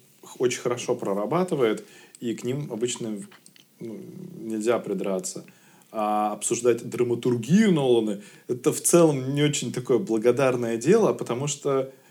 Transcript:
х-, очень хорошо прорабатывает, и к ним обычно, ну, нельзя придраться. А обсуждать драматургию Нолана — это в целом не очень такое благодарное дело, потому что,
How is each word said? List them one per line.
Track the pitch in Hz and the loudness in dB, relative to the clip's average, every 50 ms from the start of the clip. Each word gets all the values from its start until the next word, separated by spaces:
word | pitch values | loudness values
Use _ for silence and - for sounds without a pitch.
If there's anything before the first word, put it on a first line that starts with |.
| _ _ _ _ - | _ _ _ _ -20
х-, | - - - | -20 -6 -2
очень | 135 123 123 - | -2 -2 -2 -2
хорошо | - 123 123 123 - - 120 | -4 -4 -4 -4 -4 -4 -4
прорабатывает, | - - 107 98 101 104 107 143 175 185 180 160 143 123 110 104 98 - - - - - - - - | -4 -2 -2 -2 -2 -2 -2 -2 -2 0 -2 0 0 2 0 0 -2 -6 -12 -20 -20 -20 -20 -16 -10
и | 127 117 110 | -6 -6 -6
к | - - | -4 -4
ним | 120 131 147 147 151 | -6 -6 -6 -6 -8
обычно, | 120 107 120 123 - - 120 110 107 101 101 - - - _ - _ - _ _ _ _ | -6 -4 -4 -4 -4 -6 -6 -6 -8 -8 -10 -14 -18 -20 _ -20 _ -20 _ _ _ _
ну, | 117 117 107 95 95 - - - 92 - - - | -14 -14 -12 -14 -14 -16 -16 -16 -16 -16 -14 -12
нельзя | 113 113 110 107 104 117 117 110 | -8 -6 -6 -2 0 0 0 0
придраться. | - - 101 95 95 101 98 92 90 - - - - - - _ _ _ - _ _ _ | 0 -2 -4 -4 -2 -2 -4 -4 -4 -6 -10 -12 -14 -18 -20 _ _ _ -20 _ _ _
А | - 113 107 104 107 107 107 107 104 | -6 -4 -2 -2 0 0 0 -2 -2
обсуждать | 104 - - 120 110 113 123 117 120 - 120 | -4 -4 -4 -4 0 2 2 2 2 -2 -6
драматургию | - 113 123 120 120 120 - 127 123 120 107 120 165 214 226 208 | -4 -2 -2 0 -2 -2 0 0 0 0 2 4 4 6 6 6
Нолана — | 180 151 139 127 120 117 110 107 101 98 - - - - - - | 4 4 4 4 4 4 2 0 -2 -6 -8 -14 -20 -18 -10 -8
это | 123 123 - 151 127 | -8 -2 0 0 0
в | - | 0
целом | - - - 175 170 160 147 135 127 131 143 | 2 4 6 8 8 6 4 2 -2 -2 0
не | 143 147 | 2 2
очень | 147 143 - - 120 | 2 2 0 -4 -4
такое | - 123 123 - 127 113 | -4 -6 0 2 2 2
благодарное | 98 101 113 113 107 120 120 127 139 131 127 123 120 113 117 113 | 2 0 0 2 4 4 4 4 4 2 2 0 0 -2 -2 0
дело, | 117 147 202 233 208 143 120 | 2 4 4 6 6 4 2
потому | - 123 - 117 123 139 147 | 0 -2 -4 -4 -4 -2 -4
что, | 143 - - 147 139 135 135 135 - - _ _ | -6 -4 -2 -2 0 0 -2 -4 -8 -16 _ _